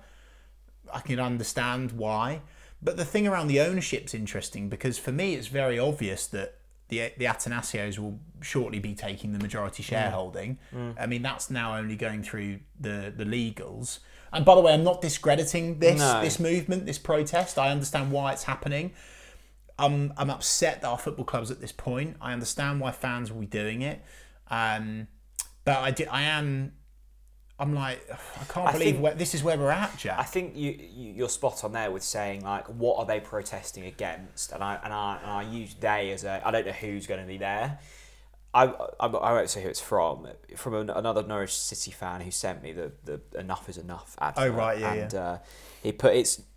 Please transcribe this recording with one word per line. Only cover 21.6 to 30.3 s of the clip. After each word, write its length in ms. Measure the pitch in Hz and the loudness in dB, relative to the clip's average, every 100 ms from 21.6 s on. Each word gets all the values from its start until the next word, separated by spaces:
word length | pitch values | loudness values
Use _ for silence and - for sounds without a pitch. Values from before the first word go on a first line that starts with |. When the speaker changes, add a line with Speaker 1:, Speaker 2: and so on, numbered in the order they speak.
Speaker 1:
this 100 | 110 | -10
point. 460 | - 131 123 156 - | -8 -4 -2 -4 -6
I 120 | 123 | -6
understand 460 | 120 117 - 143 143 | -4 -4 -2 -2 -2
why 120 | 131 | -2
fans 400 | - 127 123 117 | -2 -4 -4 -4
will 100 | 110 | -6
be 40 | 104 | -6
doing 340 | 107 107 117 | -4 -2 -4
it. 200 | 139 - - - - - - | -4 -6 -12 -20 -20 -20 -6
Um, 580 | 113 113 110 110 110 110 - - - - - - | 0 2 0 -2 -8 -10 -16 -14 -12 -12 -4 0
but 120 | 135 | 2
I 140 | 135 | 2
do, 140 | 131 160 | 0 0
I 140 | 135 | 0
am, 500 | 147 151 147 135 139 - - - - - - - - - | 2 2 0 -2 -4 -10 -20 -20 -20 -20 -20 -20 -20 -4
I'm 140 | 147 143 | -2 0
like, 260 | 135 127 - | -2 -6 -10
<sighs> 20 | |
I 320 | 135 - - 139 | -14 -14 -12 -8
can't 220 | 185 180 | 0 2
Speaker 2:
I 40 | |
Speaker 1:
believe 200 | 156 160 135 | 4 4 4
Speaker 2:
think 80 | |
Speaker 1:
where, 100 | 151 | 2
this 220 | 160 143 160 | 2 0 0
is 80 | |
where 140 | 160 156 | 2 2
we're 120 | 139 | 2
at, 240 | 170 214 - | 2 0 -2
Jack. 200 | 101 92 | -4 -2
Speaker 2:
I 60 | |
think 320 | 131 | -2